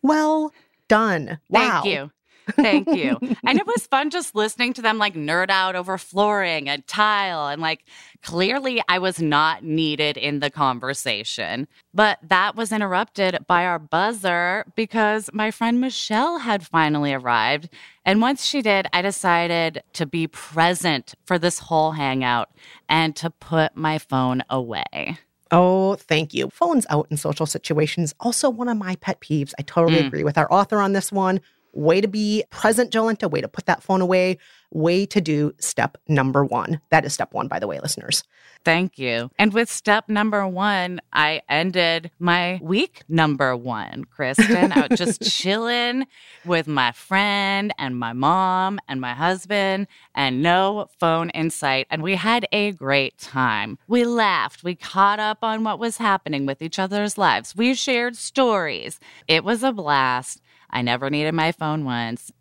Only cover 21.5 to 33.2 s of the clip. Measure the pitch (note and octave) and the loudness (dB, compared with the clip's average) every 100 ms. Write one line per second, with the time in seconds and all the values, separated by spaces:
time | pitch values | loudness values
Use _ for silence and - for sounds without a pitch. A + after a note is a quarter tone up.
21.5 | - - D#3+ D#3 D#3 C#3 C3 B2+ A#2+ - | -2 -2 0 2 0 -2 0 0 0 -2
22.5 | _ - - - D#3 D#3+ D3 E3 - - | _ -20 -20 0 2 2 -2 -8 -8 -2
23.5 | E3 D#3 - D#3 D#3 - C3 B2+ B2+ - | 0 0 0 -2 -2 -2 0 0 0 -2
24.5 | C3 A#2+ G2 - - - E3 _ _ _ | -4 -4 -6 -6 -8 -10 -10 _ _ _
25.5 | E3+ F3+ F#3 F#3+ G3 - D#3 D3+ - C3+ | 4 6 4 2 -2 0 0 0 -4 -4
26.5 | - F4 D4 - D3+ - D3 D3+ D3+ D3+ | 0 2 2 2 -2 0 -4 -4 -2 -4
27.5 | - - D3+ D#3 - D#3+ - A#3+ A#3 C#4+ | -4 -2 0 0 0 -4 -2 -4 0 0
28.5 | A3+ B3 A3+ F#3+ F#3 - - - D3+ C#3 | 0 -2 -2 -4 -6 -6 -8 -2 -2 -2
29.5 | - D3 - E3 D#3+ C#3 - D3 D3 D3+ | -8 -2 2 4 4 2 0 0 2 4
30.5 | F#3 G3 G#3+ G3 G3 - G3 F#3 F#3+ _ | 4 4 2 2 0 0 0 2 0 _
31.5 | _ _ - D3+ F3+ G3 G#3+ G#3+ G#3+ - | _ _ -2 2 4 2 -2 0 0 -2
32.5 | - A3 A3 A#3+ A3+ A3+ G#3+ | 0 2 4 2 2 0 0